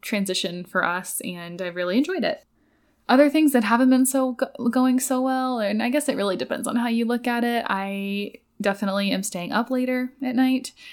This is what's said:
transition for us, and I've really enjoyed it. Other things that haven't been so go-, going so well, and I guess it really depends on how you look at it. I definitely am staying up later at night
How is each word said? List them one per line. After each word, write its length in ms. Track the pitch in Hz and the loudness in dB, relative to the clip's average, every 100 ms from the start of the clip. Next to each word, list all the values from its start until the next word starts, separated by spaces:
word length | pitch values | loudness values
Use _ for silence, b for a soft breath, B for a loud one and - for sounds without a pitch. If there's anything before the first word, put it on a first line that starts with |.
transition 640 | - 208 196 185 180 175 175 | -4 -2 -2 -2 -4 -6 -6
for 180 | 185 | -2
us, 380 | 175 180 185 - | 0 -2 -6 -8
and 400 | - 175 175 175 | -8 -10 -10 -8
I've 140 | 180 175 | -6 -4
really 220 | 180 208 | 0 2
enjoyed 260 | 311 370 | 2 0
it. 200 | 185 - _ _ _ _ _ _ - | -2 -4 _ _ _ _ _ _ 4
Other 220 | 254 294 | 6 6
things 220 | 311 302 | 6 4
that 120 | 262 | 4
haven't 280 | 208 233 254 | 4 4 6
been 160 | 254 262 | 6 4
so 240 | 277 262 | 2 0
go-, 380 | 240 - - 240 | -2 -6 -2 0
going 300 | 254 254 254 | 2 4 2
so 220 | - 254 | 0 0
well, 380 | 262 262 262 247 | 0 0 -2 -2
and 240 | 202 214 | -2 -2
I 60 | 233 | 0
guess 200 | 285 285 | 0 0
it 60 | - | 0
really 200 | 202 180 | 0 -2
depends 320 | - - - | -4 -4 -2
on 80 | 240 | -2
how 120 | 240 | 0
you 180 | 233 233 | 0 0
look 220 | 240 247 | -2 -2
at 160 | 240 | 0
it. 220 | 240 240 - | 0 -2 -2
I 640 | 196 196 196 196 202 208 - _ - | -4 -4 -6 -6 -6 -6 -12 _ -4
definitely 520 | 202 196 196 196 202 | -2 0 -2 0 0
am 100 | 190 | -2
staying 300 | 190 180 175 | -4 -8 -4
up 180 | 208 240 | -2 0
later 420 | 254 254 254 254 - | -2 0 -2 -4 -6
at 120 | 254 247 | -2 2
night 360 | 262 262 - B B | 2 2 -4 B B